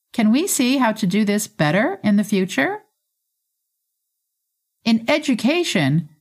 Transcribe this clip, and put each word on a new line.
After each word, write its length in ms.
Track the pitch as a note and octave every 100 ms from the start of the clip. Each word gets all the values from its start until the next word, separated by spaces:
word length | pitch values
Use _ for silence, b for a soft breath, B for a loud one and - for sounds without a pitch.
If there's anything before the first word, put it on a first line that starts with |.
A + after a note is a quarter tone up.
| _
Can 180 | - G#3+
we 160 | B3 F#4+
see 300 | - B3 C#4
how 160 | A#3+
to 120 | G#3+ F#3
do 200 | G3 G#3
this 220 | G#3 -
better 520 | - D3+ F3+ A3+ G4
in 140 | G#3 G#3
the 80 |
future?" 600 | G#3 G3 F#3+ A3+ D4+ G#4 _ _ _ _ _ _ _ _ _ _ _ _ _ _ _ _ _ _ _ _ A3+
In 180 | A3+ A3+
education, 1000 | D4+ D4+ B3+ A#3 E4+ E4+ F#3+ C3+ D#3 E3+ _